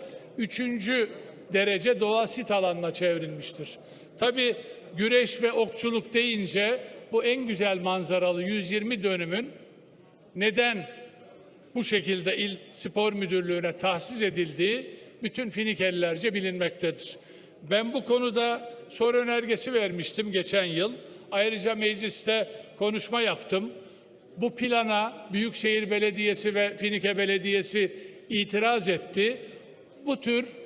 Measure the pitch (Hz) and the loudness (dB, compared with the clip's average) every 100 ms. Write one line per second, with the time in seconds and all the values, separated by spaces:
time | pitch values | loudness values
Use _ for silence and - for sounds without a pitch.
0 | - - - - 220 - 247 240 196 254 | -8 -16 -12 -4 -4 -2 -2 -2 0 0
1 | 214 - - - - 196 202 196 214 214 | 0 -4 -16 -18 -2 2 2 2 2 2
2 | 208 220 220 247 220 202 185 175 170 160 | 4 2 2 -2 0 2 2 0 -4 0
3 | 180 170 160 151 - - 147 - - - | 2 2 -2 -8 -10 -10 -10 -12 -18 -20
4 | - - 247 247 247 - - - - 165 | -20 0 0 2 0 0 -8 -16 -12 -2
5 | 220 247 240 - 233 226 220 - 233 233 | 4 4 4 2 2 4 0 0 -2 -2
6 | - 233 240 220 185 190 208 254 - - | 0 0 2 0 0 2 2 0 -4 -14
7 | - 226 233 254 240 190 202 185 180 185 | -2 2 2 0 0 0 2 2 0 0
8 | 165 180 180 180 185 214 175 208 214 240 | 0 2 2 2 0 -2 0 -2 0 0
9 | 190 180 165 190 262 - - - - - | 0 0 -2 -2 -4 -12 -20 -20 -20 -20
10 | - - - 180 208 214 240 214 151 - | -20 -20 -14 0 0 4 2 0 -8 -14
11 | - - - - - - - 247 - 208 | -18 -20 -20 -20 -20 -20 -8 -4 0 0
12 | 165 190 170 190 202 185 - - 202 208 | 2 0 0 0 -2 -4 -12 -8 -4 2
13 | 208 202 185 185 175 175 170 165 190 175 | 2 0 0 0 0 0 -2 0 0 0
14 | - 240 202 165 165 143 190 240 262 - | -2 0 0 0 -2 0 0 0 -4 -16
15 | - - 226 - 240 190 220 196 185 180 | -20 -8 -6 -4 -6 -2 -2 0 0 2
16 | 175 165 220 196 190 180 170 - 165 160 | 0 0 0 0 -2 -2 -4 0 -4 -2
17 | - - - - - - 151 202 226 269 | -10 -12 -16 -20 -20 -20 0 0 2 -4
18 | - 247 247 226 233 233 - - - - | 2 2 4 2 2 0 -6 -14 -12 0
19 | 233 247 240 240 233 220 254 247 196 175 | 4 4 2 0 2 0 2 2 0 -2
20 | 156 - 214 185 170 196 180 160 208 254 | -4 -2 -2 0 2 2 2 0 -2 -4
21 | - - - 202 220 214 208 220 214 208 | -14 -20 -4 0 2 2 0 2 0 0
22 | 214 - 214 220 202 - - - 208 214 | -2 -2 2 0 0 -6 -16 -2 0 0
23 | - 233 226 165 - 190 226 - - - | -2 0 0 0 0 -2 -2 -10 -18 -20
24 | - - - - 233 240 247 233 220 208 | -20 -20 -20 -2 -2 0 2 2 4 2
25 | 220 - - 196 226 - 214 214 208 208 | 0 -4 -6 -2 -2 0 2 2 2 2
26 | 214 196 208 196 208 202 202 202 208 208 | 2 2 0 2 0 2 0 0 -2 0
27 | 196 196 196 196 185 196 185 208 190 - | 0 2 2 2 2 0 2 2 0 -2
28 | - - - 214 202 202 226 240 180 170 | -16 -18 -4 -2 0 2 2 2 2 0
29 | - 196 214 254 - - - - - - | -2 0 0 0 -10 -18 -20 -20 -20 -8
30 | 285 269 233 240 247 - | -4 -2 0 0 -2 -10